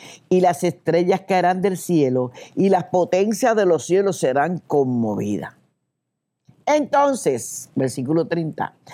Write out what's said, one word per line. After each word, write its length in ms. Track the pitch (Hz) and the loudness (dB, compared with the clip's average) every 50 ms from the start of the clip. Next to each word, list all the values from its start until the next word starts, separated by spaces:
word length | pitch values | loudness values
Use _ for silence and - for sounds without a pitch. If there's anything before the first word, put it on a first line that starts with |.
| - - - - _ - | -20 -20 -20 -14 _ 0
y 120 | 180 185 | 2 4
las 240 | 185 175 175 - 180 | 4 2 2 0 -2
estrellas 580 | 175 165 - - - 165 175 175 175 185 185 190 | -4 -4 -4 -4 0 0 2 2 2 0 0 0
caerán 360 | - 196 185 180 175 185 185 180 | -2 0 2 2 2 0 0 0
del 140 | 202 185 | -2 -2
cielo 540 | 175 - - 175 156 143 127 127 127 123 123 - - - - - | -4 -4 0 2 2 2 2 2 0 -2 -4 -6 -14 -20 -10 -2
y 140 | - 185 196 | 0 2 2
las 160 | 190 180 160 | 2 2 0
potencias 720 | - - 185 170 - - 185 196 214 220 - 262 240 220 | 0 0 0 0 2 2 0 0 0 -2 0 0 0 2
de 100 | 214 202 | 2 2
los 200 | 180 165 147 - | 2 2 0 0
cielos 320 | - 175 196 202 196 156 - | 0 0 2 2 0 -2 0
serán 400 | 170 135 127 139 143 170 185 156 - | 0 0 0 2 0 -2 -2 -6 -6
conmovidas". 880 | - - 147 139 131 123 120 113 107 104 98 101 104 104 85 - - - _ _ _ _ _ _ _ _ _ _ _ _ _ _ _ _ _ _ _ _ _ - | -2 0 0 0 2 0 -2 -2 -2 -2 -4 -4 -4 -6 -6 -8 -10 -16 _ _ _ _ _ _ _ _ _ _ _ _ _ _ _ _ _ _ _ _ _ -4
Entonces, 1040 | - 294 302 285 - - 277 285 285 269 214 - 151 131 113 - - - - - - - | 0 0 0 0 0 0 2 2 2 0 -2 -2 -2 -2 -2 -4 -10 -14 -14 -14 -10 -4
versículo 540 | 135 135 131 - 131 127 131 160 170 160 - | -2 -2 -2 -2 -4 -4 -2 0 0 0 -2
treinta, 460 | 170 170 165 156 - - - - _ _ _ - | -2 -4 -4 -6 -6 -8 -8 -8 _ _ _ -18